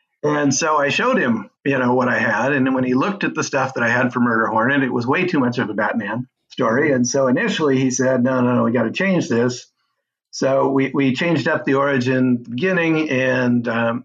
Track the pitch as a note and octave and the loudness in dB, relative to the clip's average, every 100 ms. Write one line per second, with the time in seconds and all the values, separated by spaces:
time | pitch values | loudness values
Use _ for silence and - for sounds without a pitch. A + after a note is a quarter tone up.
0 | _ _ D3 D3 C#3+ C3+ D#3+ D#3 C#3+ C#3 | _ _ -2 0 0 0 0 0 0 0
1 | A#3+ G3 C3+ A2 G2 _ C#3+ C#3 B2 B2+ | 0 0 0 -2 -6 _ -2 0 0 0
2 | B2 A2 A#2 A2+ B2 C#3+ C3 C3 B2+ B2+ | 0 0 -2 0 0 0 0 0 0 0
3 | F3+ F#3+ E3 D#3 D3+ C#3 C3 - A#2 B2 | 0 -2 -4 -4 -4 -2 -4 -2 0 0
4 | B2+ B2 A#2+ A2+ A2 A2 A#2 C#3+ C3 A#2+ | 0 0 0 2 0 0 0 0 0 -2
5 | A#2 D#3+ F3+ D#3+ B2 A#2+ G#2 G#2 G#2+ - | 0 0 0 0 0 -2 -4 -4 -4 -4
6 | G2+ A2+ B2+ _ _ - B2 A#2 D#3 C3 | -4 -6 -8 _ _ -4 0 2 2 2
7 | B2 C#3 C3+ C3+ A3+ - D3+ C3 C3 B2 | 0 2 2 2 0 0 0 2 0 0
8 | B2+ C3 B2 C3 B2 A#2+ A#2 A#2+ A2+ - | 0 2 2 2 2 2 2 0 -2 -2
9 | F#3+ F3+ - A#2 B2 B2 - _ _ _ | 0 0 0 0 0 -2 -10 _ _ _
10 | _ _ _ - C3+ C3+ C3+ C3+ C3+ D3 | _ _ _ -4 0 2 2 2 0 0
11 | C#3 B2 F3 D#3+ B2 D#3 - C3+ C#3 C#3 | 0 0 0 0 0 -2 0 2 2 0
12 | B2 C3 B2+ B2 B2 A#2+ F#3 E3+ E3 D#3+ | 0 2 2 0 -4 -4 0 0 0 0
13 | D#3 C3 C3 B2+ B2 A#2+ A#2+ A2+ A#2 A#2+ | 0 0 0 0 2 0 0 -2 -2 -2